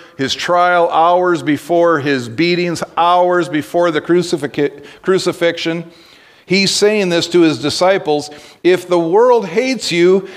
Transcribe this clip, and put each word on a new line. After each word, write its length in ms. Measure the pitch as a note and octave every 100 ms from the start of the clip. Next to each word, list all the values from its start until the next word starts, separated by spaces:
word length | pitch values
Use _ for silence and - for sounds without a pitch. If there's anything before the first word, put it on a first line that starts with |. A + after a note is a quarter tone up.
| - -
his 180 | C3
trial, 540 | - - F3 F3 F3 E3+
hours 520 | D#3+ E3+ F3+ F3+ E3
before 560 | C#3 C#3+ - E3+ E3+ D#3+
his 300 | C#3+ C3+ A#2
beatings, 540 | A#2 E3+ F3 F3 D#3+ - -
hours 520 | F3 F3+ F3+ F3+ D3+
before 420 | D3+ C#3+ F3 F3
the 100 | D3+
crucific-, 840 | D3+ F3 E3+ E3 C#3+ - C#3+ - - -
crucifixion. 880 | - F#3 F3+ - E3+ E3+ E3 E3+ E3+ - - - _ _ -
He's 240 | F#3+ F#3+
saying 380 | - G#3 G#3+ F#3
this 180 | E3+ -
to 120 | F3
his 200 | E3 C3+
disciples, 680 | C#3+ - F3+ G3 D3+ D3 C#3+ - - -
"If 240 | E3+ F3+ F3+
the 140 | F3
world 480 | E3 G3 B3 A#3 F#3+
hates 420 | F#3 C4 B3+ -
you, 380 | F3 F3 F#3+ F#3+